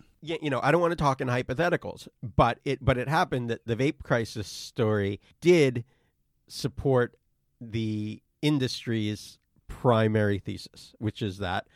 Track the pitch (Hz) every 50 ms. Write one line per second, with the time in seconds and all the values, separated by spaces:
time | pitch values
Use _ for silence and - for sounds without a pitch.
0 | - _ _ _ - 151 165 156 - 151 135 120 - 135 151 170 175 165 170 160
1 | 165 143 131 - 139 127 123 127 123 - 131 123 165 175 170 - - 92 85 -
2 | - - - _ - 110 - - 143 117 120 - - 143 131 - - 113 131 123
3 | 123 117 151 165 185 - - 127 120 117 117 - _ - 117 107 131 147 160 -
4 | - - 131 120 113 - - 113 101 - - - - - - - 120 107 107 104
5 | 101 98 101 - _ _ _ _ - 165 180 170 147 131 123 120 117 _ _ _
6 | _ _ _ _ _ _ _ _ _ _ - - - 139 - - - 143 131 123
7 | 120 117 - _ _ _ _ _ _ _ _ - 120 117 104 113 110 107 107 107
8 | 104 107 107 - _ _ _ _ - 151 151 143 127 120 - - - 127 113 110
9 | 107 104 107 101 - - - _ _ _ _ _ _ - - - - 131 117 110
10 | 110 110 107 110 107 104 101 95 - - 98 92 - - - - - - - -
11 | 120 107 - - 117 104 92 98 101 87 90 101 - _ _